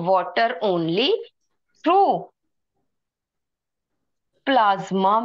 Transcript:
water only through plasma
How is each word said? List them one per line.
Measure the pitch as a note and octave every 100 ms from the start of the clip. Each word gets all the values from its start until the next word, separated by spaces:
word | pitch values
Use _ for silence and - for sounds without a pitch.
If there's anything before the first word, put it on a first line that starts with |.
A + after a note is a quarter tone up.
| F3
water | F#3+ F3 - A3+ B3
only | G#3+ F3 E3 F3 C4+ A4+ - _ _ _ _ _ -
through | F#4 F#4+ F#3 - _ _ _ _ _ _ _ _ _ _ _ _ _ _ _ _ _ _ _ _ _ -
plasma | C4 G#3+ F#3+ E3+ F#3+ F#3+ G#3+